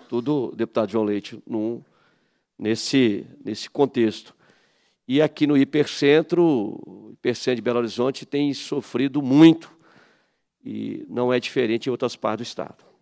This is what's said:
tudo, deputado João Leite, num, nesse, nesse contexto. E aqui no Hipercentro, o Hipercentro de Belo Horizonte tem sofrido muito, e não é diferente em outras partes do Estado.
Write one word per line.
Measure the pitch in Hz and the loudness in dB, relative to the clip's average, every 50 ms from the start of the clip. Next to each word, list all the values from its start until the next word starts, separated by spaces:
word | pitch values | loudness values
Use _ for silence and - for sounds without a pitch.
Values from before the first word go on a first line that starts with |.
| - - | -14 -6
tudo, | 120 117 117 139 151 143 117 - - | -6 -4 -2 -2 -2 -2 -2 -4 -4
deputado | 104 113 110 - 123 110 98 | -6 -6 -4 -2 -2 -2 0
João | 104 113 107 | 0 -2 0
Leite, | 104 104 101 101 - 113 - - | 0 -2 -4 -6 -10 -16 -18 -12
num, | - 120 110 107 113 117 - 147 _ _ _ _ _ _ _ _ _ _ _ _ _ _ - | -8 -6 -6 -4 -6 -6 -8 -12 _ _ _ _ _ _ _ _ _ _ _ _ _ _ -8
nesse, | 104 107 113 - - - - 135 127 110 101 92 - - - - - | -4 -4 -4 -2 -2 0 2 2 4 2 2 -2 -8 -12 -18 -16 -12
nesse | - 110 - - - | -10 -10 -10 -12 -8
contexto. | - - 143 127 - 131 113 107 101 - - - - _ _ _ _ _ _ _ _ _ _ _ _ _ _ | -2 0 0 0 2 0 0 0 0 -4 -12 -20 -20 _ _ _ _ _ _ _ _ _ _ _ _ _ _
E | - 127 143 151 | -2 0 2 2
aqui | 147 151 - 151 | 0 0 0 0
no | 143 147 | 2 4
Hipercentro, | 135 139 135 - 147 143 - - - 143 139 147 160 156 - 175 170 175 | 4 2 2 2 0 -2 -2 -2 0 2 4 4 4 2 2 2 2 2
o | 165 143 117 101 - - - - - 92 101 104 107 107 | 4 2 0 -2 -4 -8 -12 -16 -18 -20 -20 -20 -20 -14
Hipercentro | - - 127 120 - - 131 127 | -6 -4 -4 -4 -2 -2 -4 -2
de | 113 104 | -2 -2
Belo | 120 120 120 | -2 -2 -2
Horizonte | 120 110 98 117 123 135 131 - - | -2 -4 -2 -2 -2 -2 -4 -6 -10
tem | - - 143 147 143 135 | -6 -4 -2 -2 -2 -2
sofrido | - - - 147 143 - - - 127 135 139 131 147 143 | -4 -6 -8 -6 -8 -6 -6 -4 -2 -2 -2 -2 -2 -2
muito, | 123 135 147 160 165 160 165 - - - _ _ _ _ _ _ _ _ _ _ _ _ _ _ _ _ _ - | 2 8 10 10 10 10 8 0 -18 -20 _ _ _ _ _ _ _ _ _ _ _ _ _ _ _ _ _ -14
e | 117 107 107 110 110 - 104 104 - | -12 -10 -10 -8 -10 -10 -12 -12 -10
não | 113 120 123 123 127 | -6 -4 -2 0 0
é | 123 | -2
diferente | 117 - - 135 123 107 113 117 - | -2 -4 -2 -2 0 0 0 -2 -2
em | 135 | -4
outras | 120 - 131 120 - | -4 -4 -4 -6 -6
partes | - - 107 107 107 120 - | -4 -4 -4 -4 -4 -6 -10
do | |
Estado. | - - 76 - - _ _ _ _ _ | -10 -12 -12 -12 -14 _ _ _ _ _